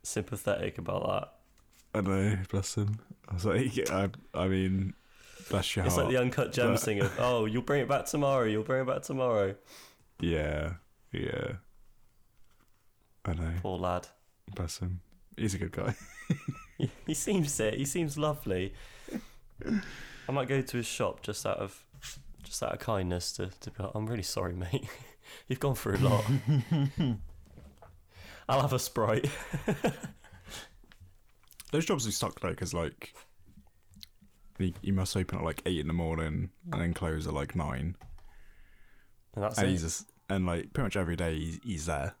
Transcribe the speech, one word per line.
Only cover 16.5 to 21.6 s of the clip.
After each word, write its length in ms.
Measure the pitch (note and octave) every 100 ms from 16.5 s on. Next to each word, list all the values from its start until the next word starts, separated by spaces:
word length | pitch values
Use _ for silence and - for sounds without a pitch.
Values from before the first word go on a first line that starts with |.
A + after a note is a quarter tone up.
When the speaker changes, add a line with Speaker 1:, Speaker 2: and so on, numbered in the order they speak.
| - - -
Speaker 1:
He, 140 | B2+ - -
he 60 |
seems 440 | D#3+ - G3 C#3+ -
it. 140 | G#2+ G#2+
He 100 | C#3
seems 320 | F3+ D#3+ D3
lovely. 560 | D3+ D3 - F#2 F#2+ - - - - A#3+ - - - - -
I 680 | G#3 - - - - -
might 160 | C#3 B2+
go 120 | C#3
to 140 | C3 B2
his 80 | A2+
shop 360 | - G#2 -
just 240 | - G#2+ -
out 100 |
of, 260 | -